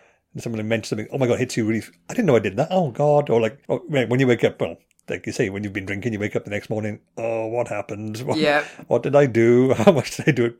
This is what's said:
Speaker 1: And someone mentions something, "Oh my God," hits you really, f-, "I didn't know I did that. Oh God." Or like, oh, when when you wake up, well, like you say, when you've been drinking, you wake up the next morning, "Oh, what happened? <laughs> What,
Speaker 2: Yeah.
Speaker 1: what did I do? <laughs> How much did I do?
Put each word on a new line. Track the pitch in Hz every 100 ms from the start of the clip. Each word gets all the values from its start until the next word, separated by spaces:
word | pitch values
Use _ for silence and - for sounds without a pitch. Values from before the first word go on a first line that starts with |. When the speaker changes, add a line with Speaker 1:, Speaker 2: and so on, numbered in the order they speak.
| _ _ _
Speaker 1:
And | -
someone | 120 110 107
mentions | 113 -
something, | 110 110
"Oh | 139
my | 160
God," | 113
hits | 127 -
you |
really, | 107 113
f-, | - _ -
"I |
didn't | - 190
know |
I | 117
did | 101 95
that. | 156
Oh | 185 156
God." | 107 147 147 139
Or | 117
like, | 110 - -
oh, | 123 -
when | 143 113
when | 127
you | 131
wake | 117
up, | 113 -
well, | 87 82 _ _ -
like | 101 -
you |
say, | - 107
when | 101
you've | 104
been | 98
drinking, | 95 98 120
you | 104
wake | 104
up | 120
the | -
next | 104 -
morning, | 107 107 104 _ -
"Oh, | 117 113 110
what | 120 117
happened? | 104 - 101 110 110
<laughs> |
What, | 127 156
Speaker 2:
Yeah. | 147 147 - - -
Speaker 1:
what | 120
did | 143
I | 143 143
do? | 113 117 120 131
<laughs> | 120
How | 110
much | 156 - -
did | -
I |
do? | 127 120